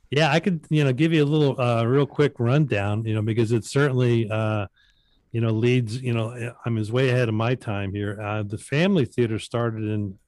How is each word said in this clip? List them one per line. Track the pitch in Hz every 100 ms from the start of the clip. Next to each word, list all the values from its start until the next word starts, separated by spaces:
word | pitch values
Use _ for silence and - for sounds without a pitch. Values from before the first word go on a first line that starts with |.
| -
Yeah, | 135 156
I | 160
could, | 202 165 -
you | 151
know, | 139
give | 127 160
you | 160
a | 143
little, | 156 143 131
uh, | 123 117
real | 113 139 139
quick | - 143 -
rundown, | 117 143 143 101 101 104
you | 113
know, | 110
because | 107 110 110
it | 117
certainly, | - 135 143 127 123 117 110
uh, | 107 110 107 98 _ _ _ _ _ _
you | 117
know, | 113
leads, | 110 120 127 113 123
you | 127
know, | 117 113 120 117 -
I'm | 123 113
is | 104
way | 120 135
ahead | 123 117
of |
my | 107 113
time | 127 - 101 98
here. | 101 101 104
Uh, | 104 107
the | 101 107
Family | - 143 190 185
Theater | 117 - 117 107
started | - 120 117 110
in, | 107 107 101 95